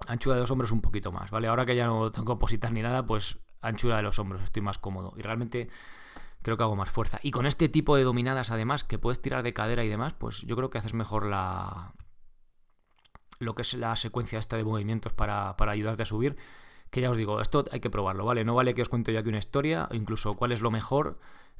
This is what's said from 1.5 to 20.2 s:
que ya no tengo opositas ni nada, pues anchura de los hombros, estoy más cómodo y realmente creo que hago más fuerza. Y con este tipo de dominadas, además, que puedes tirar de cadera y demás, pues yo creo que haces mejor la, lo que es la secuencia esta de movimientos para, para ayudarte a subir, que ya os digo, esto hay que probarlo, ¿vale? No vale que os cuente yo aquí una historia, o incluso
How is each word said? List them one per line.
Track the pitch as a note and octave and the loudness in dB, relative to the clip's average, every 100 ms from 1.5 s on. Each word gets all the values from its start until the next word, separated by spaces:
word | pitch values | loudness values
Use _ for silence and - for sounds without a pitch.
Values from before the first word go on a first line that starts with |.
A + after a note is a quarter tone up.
| A#2 | 2
que | B2 | 2
ya | B2 A#2+ | 2 2
no | A2+ A2 | 2 0
tengo | A2 A2 | -2 -2
opositas | A#2 - A2+ A#2 | 2 4 4 2
ni | A2+ | 0
nada, | A2+ B2+ A#2+ | 0 0 2
pues | A2+ G2+ - - - | 0 0 -6 -10 -8
anchura | A2+ A#2 B2 A2+ | -4 2 2 4
de | |
los | G#2 - | 4 2
hombros, | G2 F#2+ | 2 -2
estoy | F#2+ - | 0 0
más | G2+ F#2+ | 0 -4
cómodo | G2 F#2+ F#2 - | -4 -6 -8 -8
y | |
realmente | G#2 A2+ A#2+ B2 A#2 - - - - - - - | -6 -4 -4 -4 -6 -10 -16 -18 -16 -14 -14 -8
creo | - A2+ | -2 0
que | |
hago | A2+ G2+ | 0 0
más | F#2+ | 2
fuerza. | - A2 - | 2 2 2
Y | C#3+ | 0
con | B2 C3+ | 0 0
este | - D#3+ | 2 4
tipo | D#3 - C#3+ | 4 4 6
de | |
dominadas, | B2+ A#2+ B2 C3 A#2 | 6 2 0 0 -2
además, | A2+ A2 C#3+ | -2 0 0
que | - A2+ | 0 0
puedes | A#2 B2 | 2 0
tirar | C3 C3 | 0 -2
de | A#2+ | -2
cadera | A#2 G#2+ A#2+ | -2 0 2
y | A2+ | 2
demás, | G#2 C3 | 0 -2
pues | - A#2 G#2 | -4 -6 -6
yo | A2+ | -4
creo | A2+ C3 | -2 -2
que | A#2 | -2
haces | G#2+ | -4
mejor | A2+ G#2+ A2 | -4 0 0
la, | G#2 G2 F#2 F#2 F#2 G2 F2 - - - - - - _ _ _ _ _ _ - - - | 0 -2 -2 -4 -6 -8 -12 -16 -20 -20 -20 -20 -20 _ _ _ _ _ _ -20 -20 -8
lo | A#2 | -6
que | A2 | -4
es | A#2+ | -4
la | B2 A2+ A2+ | -2 -2 -2
secuencia | A2+ A#2+ A#2 A2 | -2 -2 -4 -4
esta | A2 A2+ | -2 -2
de | |
movimientos | A2 A2 G#2 A2+ - | 0 0 0 -2 0
para, | - G#2+ G#2 G2 G2 | 2 2 2 -2 2
para | G#2 | 4
ayudarte | G#2 G#2+ A2 | 4 -2 -2
a | A2 | -2
subir, | G#2+ C3+ C#3+ - - - - - | 0 -2 -2 -12 -20 -20 -20 -6
que | B2+ | -2
ya | B2+ | 0
os | A#2+ | 2
digo, | G#2 G#2+ | 0 0
esto | A2 D3 C#3 | 2 2 2
hay | - | -2
que | A#2 | -4
probarlo, | G#2 F#2+ F#2+ G#2 | -2 -2 -2 0
¿vale? | A#2+ | 0
No | A2 | 2
vale | A#2+ B2+ | 2 2
que | A#2 | 2
os | A#2 | 0
cuente | A#2+ A2+ | 0 0
yo | A2 | 0
aquí | A2 | 0
una | G#2+ | -2
historia, | G2+ C#3 D3 E3 D3+ | -2 -2 0 0 -2
o | |
incluso | A#2 G2 G#2+ | -4 -2 -2